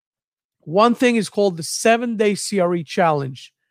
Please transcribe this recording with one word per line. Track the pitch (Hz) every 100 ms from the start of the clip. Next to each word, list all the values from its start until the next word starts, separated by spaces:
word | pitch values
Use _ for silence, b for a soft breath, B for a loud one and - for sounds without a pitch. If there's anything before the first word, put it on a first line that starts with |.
| _ _ _ _ _ _
One | - 180 240
thing | 226 247 233
is | 180
called | - 202 165
the |
seven-day | 151 - 220 233 240 214 208
C | 190 - 202
R | 175
E | 175
challenge. | 147 - 170 147 135 135 - _ _